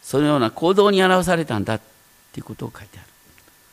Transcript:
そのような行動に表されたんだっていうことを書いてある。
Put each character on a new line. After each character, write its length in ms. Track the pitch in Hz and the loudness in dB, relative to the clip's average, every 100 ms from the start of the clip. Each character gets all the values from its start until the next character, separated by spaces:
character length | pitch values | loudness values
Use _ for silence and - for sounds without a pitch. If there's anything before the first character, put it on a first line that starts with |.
そ 180 | - 135 | -6 -2
の 80 | 151 | 0
よ 80 | 143 | 0
う 40 | |
な 100 | 113 | -2
行 220 | - 165 | -2 0
動 180 | 202 202 | 4 4
に 100 | 196 | 4
表 220 | 185 185 | 2 2
さ 140 | 175 170 | 2 -2
れ 80 | 151 | -2
た 120 | 107 | -4
ん 60 | |
だ 120 | 92 110 | -4 -6
っ 60 | - _ _ _ _ | -8 _ _ _ _
て 80 | - | -18
い 0 | |
う 20 | |
こ 120 | - 107 | -16 -14
と 100 | 117 | -14
を 80 | - | -16
書 60 | |
い 40 | 104 | -20
て 120 | - | -20
あ 20 | |
る。 60 | - _ _ _ _ _ _ | -20 _ _ _ _ _ _